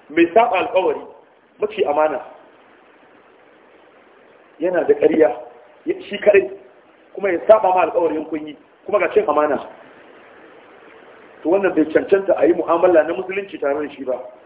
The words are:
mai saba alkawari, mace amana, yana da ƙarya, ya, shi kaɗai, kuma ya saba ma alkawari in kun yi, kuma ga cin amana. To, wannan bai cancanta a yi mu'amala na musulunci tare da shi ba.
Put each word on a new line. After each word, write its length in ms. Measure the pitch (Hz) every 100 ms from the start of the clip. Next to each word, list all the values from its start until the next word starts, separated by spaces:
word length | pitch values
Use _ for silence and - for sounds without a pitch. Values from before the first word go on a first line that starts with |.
| -
mai 160 | 160 170
saba 240 | 220 180 180
alkawari, 420 | 156 180 170 - - - _ _ _ -
mace 260 | - -
amana, 360 | 147 147 156 127 - - - _ _ _ _ _ _ _ _ _ _ _ _ _ _ _ _ _ _ _ _ -
yana 240 | 175 180 139
da 80 |
ƙarya, 400 | 147 151 - 151 - - - - _ -
ya, 80 | -
shi 160 | - 202
kaɗai, 320 | 208 196 - - - _ _ _ _
kuma 180 | - 196
ya 80 | 165 -
saba 200 | 220 185
ma 80 | 185
alkawari 340 | 156 175 165 156
in 80 | 151
kun 200 | 151 151
yi, 100 | 139 _ _ -
kuma 120 | 196
ga 80 | 165
cin 120 | 208 156
amana. 300 | 147 151 127 - - - - - - - - - - - - - - - - - -
To, 60 | 156
wannan 260 | 196 190
bai 100 | 160 151
cancanta 420 | 156 - 196 190 -
a 80 | 160
yi 60 |
mu'amala 480 | 170 - - 180 165
na 120 | 151
musulunci 440 | - - 196 196 156
tare 160 | 143 147 147
da 40 |
shi 100 | -
ba. 100 | 127 123 - -